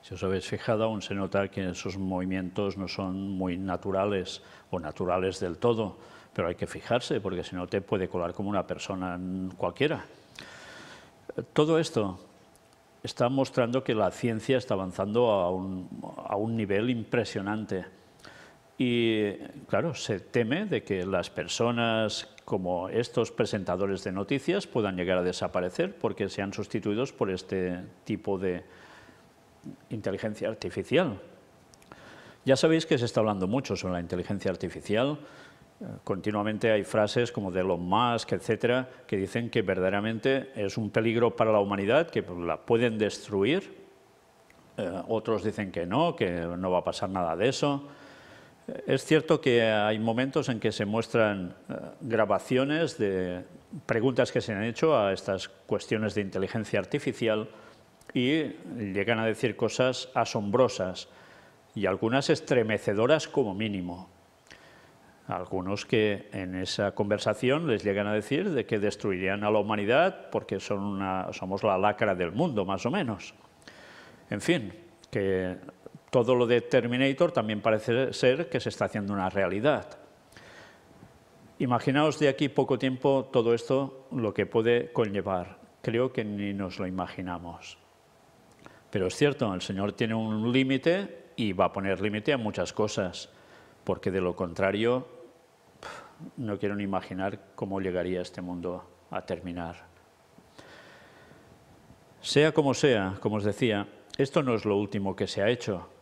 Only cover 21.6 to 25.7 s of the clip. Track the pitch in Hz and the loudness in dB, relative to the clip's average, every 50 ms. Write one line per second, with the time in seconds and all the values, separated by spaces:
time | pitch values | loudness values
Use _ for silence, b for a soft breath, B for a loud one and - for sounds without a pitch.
21.6 | 117 120 120 120 117 117 110 110 110 104 - - - - - - _ - - 98 | 2 2 2 2 2 2 2 2 0 0 -2 -6 -10 -12 -18 -20 _ -4 -4 -2
22.6 | 92 87 90 87 90 95 - 110 123 - - 123 113 - - - 117 - - 104 | -2 -2 -2 -2 -4 -2 0 0 -2 0 0 0 0 0 0 -2 0 0 0 -4
23.6 | 92 90 87 90 101 98 98 90 - 104 92 95 101 - 143 131 - - 170 202 | -2 -2 0 0 0 -2 -2 -4 -4 -6 -4 -4 -2 -2 -2 -2 0 0 0 0
24.6 | - - - 127 107 101 95 90 87 90 92 92 90 90 90 - 95 90 - 92 | -2 -2 -2 0 0 0 0 -2 0 2 2 2 2 0 -2 -2 -4 -2 -2 -2
25.6 | 90 92 | -2 -2